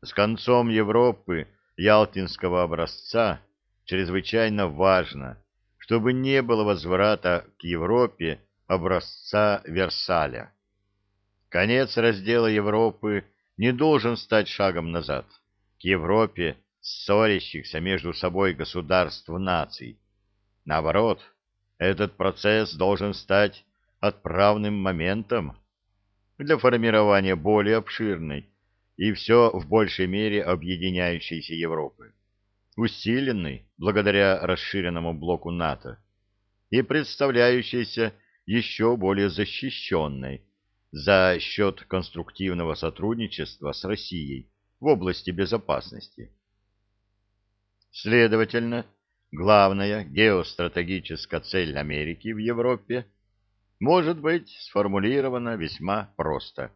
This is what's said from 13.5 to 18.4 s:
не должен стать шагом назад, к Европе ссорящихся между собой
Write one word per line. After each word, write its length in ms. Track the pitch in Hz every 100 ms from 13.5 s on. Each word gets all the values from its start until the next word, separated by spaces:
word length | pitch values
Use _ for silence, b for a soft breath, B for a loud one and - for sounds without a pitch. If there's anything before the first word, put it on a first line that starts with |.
| -
не 160 | 113
должен 420 | 123 156 147 110 117
стать 320 | - 110 98
шагом 440 | - 98 85 82
назад, 340 | 85 82 69 - _ _ _ _ _
к 40 |
Европе 720 | 87 95 80 104 110 - 85 69 _ _
ссорящихся 1000 | - - - 101 110 98 - - 69 80
между 340 | 87 95 73
собой 400 | 82 90 90